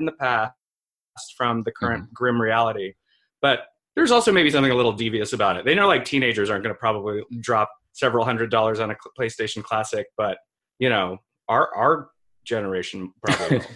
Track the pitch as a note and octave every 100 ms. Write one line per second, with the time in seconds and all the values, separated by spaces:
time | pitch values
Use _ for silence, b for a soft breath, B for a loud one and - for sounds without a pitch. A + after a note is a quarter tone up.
0 | D#3+ - C3 A#2 A2 - _ _ _ _
1 | _ - - - B2 A#2 A2 - A#2+ A2+
2 | - - B2 A#2+ A2 A2+ A#2 G#2+ F#2+ -
3 | _ _ _ _ C#3+ B2+ - _ _ -
4 | C#4 A#3+ A3+ F#3+ D3+ C#3+ C3+ B2 A#2+ G#2
5 | A2+ A2 G#2+ A2 G2+ F2+ A2+ F3+ G3+ D3
6 | B2 C#3 B2+ G#2+ G2+ G2+ A2 G2+ A#2 G#2+
7 | G#2 G#2 - A#2+ A2+ A2+ G#2+ - _ -
8 | C3+ A#2 A2+ A2+ A2+ A2+ A2 A2 G#2+ G#2+
9 | - - A#2 - A2 - - A2 G#2+ G#2+
10 | G2+ - G#2 F#2 _ _ _ - B2+ A2
11 | F2+ F#2 _ _ - A#2 E3 - B2+ D#3
12 | D3 _ _ _ - A2+ G2+ F#2 F2 G2
13 | F#2 - G#2+ - - A#2+ -